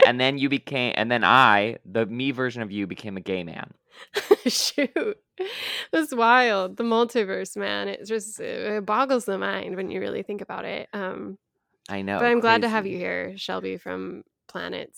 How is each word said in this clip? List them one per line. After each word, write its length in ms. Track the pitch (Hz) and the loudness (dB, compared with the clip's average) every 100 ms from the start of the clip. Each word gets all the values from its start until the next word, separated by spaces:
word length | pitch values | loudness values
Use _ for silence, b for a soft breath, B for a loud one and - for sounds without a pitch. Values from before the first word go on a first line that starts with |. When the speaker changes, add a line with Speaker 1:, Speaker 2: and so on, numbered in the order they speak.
| - | 6
Speaker 1:
and 120 | 123 | 6
then 160 | 131 139 | 2 2
you 100 | 135 | 0
became, 460 | 139 - 139 120 - | 0 -2 -2 -2 0
and 140 | 113 | 2
then 120 | 120 | 4
I, 520 | 95 127 123 104 107 - | 6 8 8 8 4 -2
the 200 | - 110 107 | -4 0 0
me 240 | 120 135 | 0 -2
version 300 | 127 127 117 | 0 -2 -2
of 100 | 107 | -6
you, 140 | 101 95 | -4 -4
became 300 | 92 107 95 | -6 -8 -8
a 40 | |
gay 240 | 98 92 | -4 -4
man. 280 | 85 82 - - _ B B | -4 -10 -14 -18 _ B B
Speaker 2:
<laughs> 340 | - - 427 247 | -10 2 4 4
Shoot. 720 | - - - 277 - - - _ - 381 B B B B | 0 0 0 0 0 -4 -6 _ -10 -8 B B B B
That's 220 | 320 302 | -2 0
wild. 640 | 247 226 247 240 196 185 196 | 2 6 6 6 2 0 -2
The 80 | |
multiverse, 720 | 233 226 240 240 196 190 196 202 | 0 2 2 0 -2 -4 -6 -6
man. 320 | 202 202 196 | -4 -2 -4
It 180 | 196 202 | -8 -6
just, 340 | 220 208 - | -6 -6 -10
it 440 | - - 208 214 196 | -8 -6 -4 -4 -2
boggles 380 | 214 269 254 208 | 0 2 2 0
the 120 | 196 | -2
mind 380 | 196 190 - 185 | -2 -4 -6 -6
when 140 | 190 | -6
you 100 | 190 | -4
really 220 | 202 202 | -4 -6
think 180 | 196 202 | -6 -8
about 240 | 202 - | -8 -8
it. 240 | - - - | -8 -8 -8
Um, 460 | 208 185 - 202 196 _ _ _ _ - | -8 -8 -8 -12 -14 _ _ _ _ -10
Speaker 1:
I 140 | 98 | -6
know, 160 | 98 101 | -4 0
Speaker 2:
but 80 | 240 | 2
I'm 140 | 240 | 4
glad 220 | 226 226 | 4 2
to 60 | 233 | 2
have 160 | 220 | -2
Speaker 1:
crazy. 120 | 196 180 | -4 -6
Speaker 2:
you 20 | |
here, 340 | 180 180 185 196 | -6 -4 -6 -10
Shelby 400 | - 185 190 185 | -8 -6 -6 -8
from 440 | 180 185 190 190 - _ - | -8 -8 -8 -12 -18 _ -18
Planet 440 | 185 175 180 - | -12 -8 -8 -12